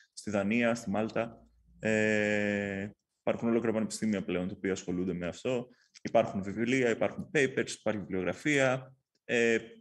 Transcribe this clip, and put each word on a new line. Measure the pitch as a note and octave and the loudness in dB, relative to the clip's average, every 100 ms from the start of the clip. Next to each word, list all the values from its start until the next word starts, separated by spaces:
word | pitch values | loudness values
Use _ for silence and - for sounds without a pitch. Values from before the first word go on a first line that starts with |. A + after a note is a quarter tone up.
| _ | _
στη | - - | -14 -2
Δανία, | G2+ G2 A#2 A#2 A#2 | 0 2 2 2 0
στη | - | -2
Μάλτα. | G2 A2 G#2+ A2+ - - _ _ - | -2 -2 -2 -4 -8 -20 _ _ -6
Ε, | G#2+ A2 G#2+ G#2+ G#2 G#2 G#2 G2+ G2+ G2 G2+ G2+ _ _ | 0 2 4 4 2 2 2 0 -2 -4 -8 -12 _ _
υπάρχουν | - G#2+ A2+ | -4 -2 2
ολόκληρα | A2+ A2+ | 2 2
πανεπιστήμια | A2 G#2+ - A2 G2+ | 0 -2 -2 0 0
πλέον | E2+ F2+ F2+ | 0 -2 -2
τα | G#2 | -2
οποία | G2 | -2
ασχολούνται | F#2+ - F2+ F#2 | -2 -2 -2 -2
με | F2 F2 | -2 -4
αυτό. | - B2 B2+ B2 - _ - | -4 -2 -2 -4 -14 _ -12
Υπάρχουν | - A#2 A2 G2+ | 2 4 4 0
βιβλία, | F#2+ G2 A#2 C3 B2 | -4 -2 0 2 2
υπάρχουν | G#2+ G2+ - - | 2 -2 -4 -4
papers, | D#3 C3+ C3 A2+ - | 0 2 0 -4 -4
υπάρχει | - G#2+ | -4 -4
βιβλιογραφία, | F#2 F#2+ F2 F#2 D#3 D3 C3+ C3 - - _ _ | -2 -2 -2 -2 0 2 4 0 -6 -20 _ _
ε, | - A#2+ A#2 A2+ A#2 - | -2 2 4 2 -2 -18